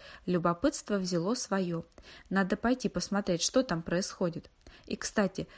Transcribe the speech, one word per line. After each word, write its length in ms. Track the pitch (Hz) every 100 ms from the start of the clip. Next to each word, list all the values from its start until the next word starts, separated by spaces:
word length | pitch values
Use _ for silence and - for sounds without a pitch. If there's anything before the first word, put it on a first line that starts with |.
| - - -
любопытство 720 | 180 170 170 285 - - 202
взяло 380 | 185 175 175 247
своё. 480 | - 196 180 165 - - - - -
Надо 280 | 185 190 208
пойти 320 | 233 254 196
посмотреть, 520 | 180 - 196 202 170
что 220 | - 254
там 180 | 262 165
происходит. 680 | - 170 196 - 180 160 - _ - - -
И, 100 | -
кстати, 520 | - - 196 - -